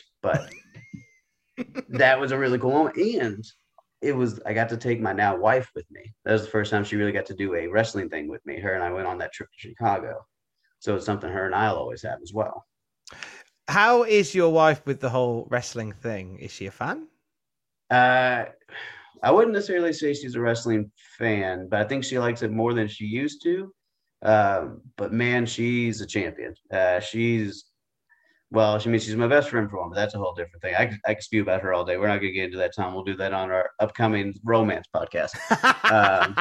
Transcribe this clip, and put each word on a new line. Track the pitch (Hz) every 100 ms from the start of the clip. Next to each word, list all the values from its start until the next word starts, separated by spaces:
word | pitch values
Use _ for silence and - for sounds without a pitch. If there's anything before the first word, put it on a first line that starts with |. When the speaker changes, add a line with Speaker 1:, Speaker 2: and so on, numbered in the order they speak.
| - _
Speaker 1:
But | 98 71 -
<laughs> | - _ - 1077 - - _ _ _ _ - 240 277 -
that | 127 131 131
was | 139
a | 135
really | 131 123
cool | 127
moment. | 143 156 -
And | 208 220 117 101 117 _ _ _ _ _
it | 147 131
was, | 120 104 -
I |
got | 110 117
to | 117
take | 123 113
my | 101
now | 98 104 92
wife | 107 131 123 147
with | -
me. | - 110 - -
That |
was | 110
the | 104
first | 110 104
time | 107
she | 101 104
really | 104
got | 98 -
to | 95
do | 98 85
a | 85
wrestling | 101 113 101 85
thing | 80 76
with | 62 73
me. | 69
Her | 98
and | 92
I | 87
went | 92 92
on | 90
that | 82
trip | - 92
to | - 120
Chicago. | - 113 95 - - - _ _ _ _ _
So | - 98
it's | -
something | 101 85
her | 95 95
and | 95
I'll | 107 85
always | 60 62
have | - 65
as | 92
well. | 101 - - - _ _ _ - - - - - _ -
Speaker 2:
How | 170 220 240
is | 226 208 185 185
your | 170
wife | 160 156 147 139
with | 131
the | 131
whole | 127 123 117 -
wrestling | 120 - 117 107
thing? | 98 117 104 92 92
Is | -
she | - 95
a |
fan? | - 135 285 311 _ _ _ _ _ _ _ -
Speaker 1:
Uh, | 123 127 127 127 120 - - _ - - - - -
I | 117
wouldn't | 185 233
necessarily | 202 202 180 170
say | 151 147
she's | 143 135 123
a |
wrestling | 117 117 120 110 104 _ _ -
fan, | 113 104 95 90 92
but | 104
I | 107
think | 135
she | 127 127
likes | 120 117
it | 113
more | 110 117
than | 120 104
she | 104 104
used | 117 147 -
to. | 170 185 196 _ _ _ _ -
Um, | - 107 101 95 78 - - -
but | 101
man, | 113 120 123 117
she's | - 120 123 117 104
a | 95
champion. | 104 85 78 62 - -
Uh, | 98 92 90
she's, | - 113 117 113 104 95 - _ _ _ _ _ _ _ -
well, | 110 107 107
she | 117
means | 113
she's | 104 110
my | 120
best | 143 143
friend | 120 101
for | 98
one, | 85
but | 95
that's | 104
a | 104
whole | 95
different | 87 85 -
thing. | 92 90
I, | 113 104 -
I |
can | 107
spew | - 110
about | 95 92
her | 95
all | 90 90
day. | 90
We're | 104
not | 101
gonna | 98
get | 92 90
into | 92
that, | 87 -
Tom. | 92
We'll | 95 95
do | 95
that | 95
on | 95 95
our | 92 90 -
upcoming | 107 - 113 104 101 98
romance | 110 113 107 82 -
podcast. | 82 76 82 76 - - - 254 - 220
Um, | 220 196 190 190 -